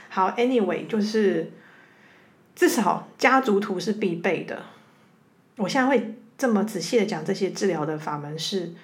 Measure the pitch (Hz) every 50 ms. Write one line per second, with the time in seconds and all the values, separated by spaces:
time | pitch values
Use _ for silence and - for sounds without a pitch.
0 | - - - 190 185 180 - 240 240 254 262 233 196 180 165 - 156 160 226 214
1 | 202 214 226 220 208 190 170 165 160 - - - - - - - - - _ _
2 | - - - - _ _ _ _ _ _ _ - 359 320 - 240 196 175 - -
3 | - - - - - 240 262 269 254 214 202 202 208 - 190 180 170 220 202 214
4 | 220 180 165 170 - 196 160 135 - - - - - - - - - _ _ _
5 | _ _ _ _ _ _ _ _ _ _ _ - 196 175 - 269 254 269 285 226
6 | - - - - - - _ - 269 240 214 196 196 - - 175 156 - 254 226
7 | 196 - 180 156 160 202 190 - 190 175 170 - 208 190 165 156 151 156 156 151
8 | - - 151 147 143 147 151 160 - - 202 190 170 170 170 -